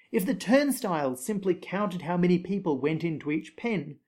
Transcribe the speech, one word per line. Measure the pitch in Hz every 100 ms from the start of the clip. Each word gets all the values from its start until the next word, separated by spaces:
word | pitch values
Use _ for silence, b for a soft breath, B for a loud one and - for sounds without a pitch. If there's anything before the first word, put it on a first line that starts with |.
| _
If | - 190
the |
turnstiles | 214 185 269 285 254 202 160 139 127
simply | - 202 190
counted | 170 - 190 208 180
how | 139 180
many | 180 175
people | 175 202 180 143
went | 143 160
into | 165 147 147
each | 151 - -
pen, | 240 202 143 143